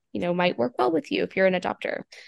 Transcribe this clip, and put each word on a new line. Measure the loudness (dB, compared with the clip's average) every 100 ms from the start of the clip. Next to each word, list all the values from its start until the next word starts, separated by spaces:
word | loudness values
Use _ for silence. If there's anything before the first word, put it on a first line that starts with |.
| _
you | -4
know, | -2
might | 2 0 2
work | -2 0
well | 0
with | 0 0
you | -2
if | -2
you're | 2 2
an |
adopter. | 4 0 -4 -6 -8 -10 -18